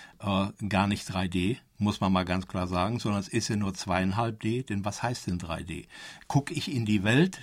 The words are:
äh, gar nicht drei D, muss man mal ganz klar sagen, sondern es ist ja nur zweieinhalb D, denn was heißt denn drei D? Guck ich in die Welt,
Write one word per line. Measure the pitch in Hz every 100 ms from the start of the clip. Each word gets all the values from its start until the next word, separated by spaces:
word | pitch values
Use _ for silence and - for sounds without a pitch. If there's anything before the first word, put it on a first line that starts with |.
| - -
äh, | 101 98 98 - 104
gar | 98 101
nicht | 101 -
drei | 95 92
D, | 92 92 127 _ -
muss | 104 104
man | 95
mal | 95
ganz | 90 92 92
klar | 95 90
sagen, | 90 95 120
sondern | 113 101
es | 95
ist | 117 -
ja | 110
nur | 98
zweieinhalb | 92 98 92 95 104 117 110
D, | 110 120
denn | - 101
was | 101 -
heißt | 120 127 -
denn | 87
drei | 82 80
D? | 80 80 - - - - -
Guck | 143 -
ich | 147 -
in | 131 110
die | 104
Welt, | 104 127 185 -